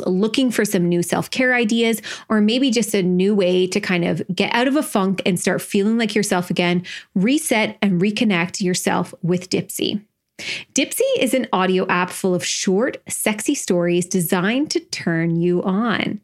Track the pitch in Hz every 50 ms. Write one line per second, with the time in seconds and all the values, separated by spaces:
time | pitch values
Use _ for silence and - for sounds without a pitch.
0 | - - 185 185 208 220 214 - 269 254 220 - 220 208 208 190 175 170 175 175
1 | 175 - - - 165 - - - 262 254 254 247 240 214 233 233 233 226 226 214
2 | - - - - - - 220 214 208 214 233 262 269 269 220 240 214 - - 202
3 | 180 180 180 180 185 196 214 196 190 175 180 185 185 180 185 208 202 - 190 175
4 | 170 175 175 160 - - 180 - 202 - - 233 247 277 262 311 - - - 220
5 | 190 190 190 - - 220 180 170 - 202 175 - - - - 208 196 214 226 233
6 | 233 214 - 214 202 - 196 180 180 - 180 175 175 175 180 180 180 - - -
7 | - _ - 196 180 226 269 311 - - 247 214 214 214 208 - - 202 185 175
8 | 180 214 208 208 247 214 196 170 170 180 - - 190 180 185 - - 196 185 180
9 | 180 - - - - 165 180 180 180 - - - - - - - - - - 208
10 | - _ _ _ _ _ _ - - - - - - _ - - 285 - - -
11 | 480 539 539 - - 247 262 262 226 - - - 185 185 185 185 185 - 196 180
12 | 180 180 - - - 190 180 175 175 - - - - 208 185 196 240 294 - -
13 | _ - - - - 220 214 214 - - 294 - - - 185 175 175 175 175 175
14 | 175 180 - 190 175 - - 185 175 202 233 262 294 302 - 339 339 - - -
15 | - 180 165 165 165 170 165 170 170 175 175 180 - - 185 196 233 240 190 -
16 | - - - 208